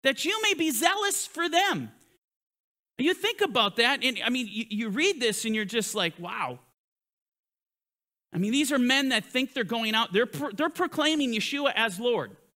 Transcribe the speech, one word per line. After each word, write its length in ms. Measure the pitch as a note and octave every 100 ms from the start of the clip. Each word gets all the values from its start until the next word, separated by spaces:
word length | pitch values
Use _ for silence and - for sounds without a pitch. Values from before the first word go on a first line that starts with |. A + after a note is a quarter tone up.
that 240 | C4+ - D#4+
you 140 | A4
may 100 | G#4+
be 180 | E4+ D#4+
zealous 560 | A3+ E4+ G4+ G4+ G4 -
for 220 | - E4+
them. 440 | E4 G4 G3 A2+ - _ _ _ _ _ _ _ _ _ -
You 160 | C#4+
think 260 | F4+ G#4 A4+
about 360 | F#4+ A#3+ G#3 A3+
that, 280 | A#3+ C#4
and, 160 | B3+ G#3
I 60 | A3+
mean, 180 | B3+ G#3+
you, 180 | G#3+ A3
you 200 | G#3 A3+
read 280 | G#3 F#4 E4
this 260 | A3+ G3+
and 100 | A3+
you're 100 | A3
just 300 | G3+ A3+ -
like, 240 | G#3+ E3+ E3
"Wow." 400 | F3 A3 C#3 B2 _ _ _ _ _ _ _ _ _ _ _ _ _ _ _ _ _
I 60 | E3+
mean, 140 | G3+
these 180 | C4+ C#4
are 60 | C#4+
men 320 | B3 C4+ C4+
that 140 | A3+
think 300 | - B3+ C4
they're 100 | C4+
going 300 | G#3 A#3 A3
out, 180 | A3 A3+
they're 140 | F#3+ A#3+
pro-, 240 | - C#4+
they're 180 | - D#4
proclaiming 640 | D#4 F4+ D4+ D4+ D#4 C4
Yeshua 400 | A3 - C#4+ C#4
as 240 | G#3+ A3+ F3+
Lord. 380 | A#3+ A3 A2+ - _